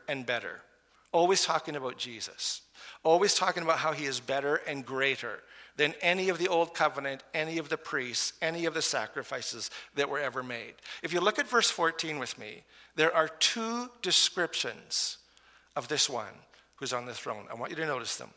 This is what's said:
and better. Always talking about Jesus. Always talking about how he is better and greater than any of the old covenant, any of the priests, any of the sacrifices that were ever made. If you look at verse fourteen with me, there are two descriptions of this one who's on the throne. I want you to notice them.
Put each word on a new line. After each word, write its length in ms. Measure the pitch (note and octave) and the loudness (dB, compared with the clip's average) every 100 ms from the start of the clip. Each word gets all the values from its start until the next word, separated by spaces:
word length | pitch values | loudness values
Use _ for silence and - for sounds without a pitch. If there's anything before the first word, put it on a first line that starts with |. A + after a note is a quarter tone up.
| - | -6
and 160 | C#3 | -4
better. 380 | B2 A#2 G2 - - _ _ _ _ | -2 -2 -4 -10 -16 _ _ _ _
Always 320 | E3+ F3+ F#3 | 4 6 6
talking 320 | - D#3+ D#3+ D3 | 4 2 0 -4
about 220 | C3 - | -6 -6
Jesus. 640 | B2 A2+ - - - - - - - - | -8 -6 -10 -6 -6 -6 -10 -20 -18 -2
Always 320 | D#3+ F3 G3 | 4 6 6
talking 280 | - F#3 F3 | 4 2 2
about 160 | E3 D3+ | 2 2
how 140 | D#3 | 2
he 140 | D3 C#3 | 0 -2
is 140 | B2+ | -4
better 360 | A#2+ C3+ C#3+ D#3+ | 0 0 2 0
and 300 | D#3+ C#3 A#2+ | 0 -6 -4
greater 560 | C3 C#3 B2+ A#2+ G#2 - - - - | 0 2 2 -4 -10 -14 -20 -10 0
than 180 | D3 E3 | 2 2
any 300 | F3 F#3 F#3 | 2 2 2
of 80 | E3 | 0
the 100 | F3+ | 2
old 240 | E3+ E3+ | 2 2
covenant, 500 | - D#3 C#3 C#3 C3+ - | 2 0 2 -4 -6 -6
any 240 | D#3+ D#3 E3 | -4 -2 -4
of 100 | C#3+ | -4
the 80 | D#3 | -6
priests, 560 | - D3 B2 A2+ - - | -4 -4 -2 -2 -2 -2
any 240 | D#3+ E3+ | -2 0
of 80 | E3 | -2
the 80 | D#3 | 0
sacrifices 920 | - C3+ G#2+ C#3+ A#2+ C3 - A#2 - - - | 0 0 -2 -6 -6 -6 -6 -6 -8 -10 -6
that 140 | C#3+ C#3+ | -2 0
were 100 | C#3+ | 0
ever 240 | C#3 B2 | -2 -4
made. 320 | B2+ A#2+ G2 - - - | -6 -8 -10 -14 -16 -10
If 100 | E3 | -4
you 80 | F3 | 2
look 180 | F#3+ G#3+ | 2 2
at 80 | B3+ | 2
verse 240 | A#3+ - | 4 4
fourteen 480 | - E3 D#3+ E3 D3+ | 4 2 2 -4 -4
with 200 | A#2+ - | -4 -6
me, 260 | G#2+ - - - - | -12 -14 -18 -20 -6
there 200 | - D#3+ | 2 4
are 140 | E3 D#3 | 6 2
two 640 | - - A#3 A3+ A#3+ B3 - | 2 0 2 -2 -4 -6 -6
descriptions 1200 | F#3 - - - E3 - B2 A2+ - - - - _ _ - - _ | 2 4 4 2 -2 -2 -4 -6 -6 -2 -2 -6 _ _ -20 -20 _
of 140 | - A#2+ | -8 -2
this 200 | D3 - | 2 2
one 240 | A#2+ G2+ - - - _ _ | 0 -6 -12 -20 -20 _ _
who's 180 | B2 | -4
on 100 | B2 | -4
the 100 | B2 | -4
throne. 320 | A2+ C3 G#2+ F#2+ | -8 -6 -8 -8
I 40 | |
want 160 | A#2 B2 | -8 -6
you 60 | D#3+ | -4
to 100 | D#3+ | -2
notice 300 | B2+ A2 - | -2 -4 -6
them. 160 | B2+ | -8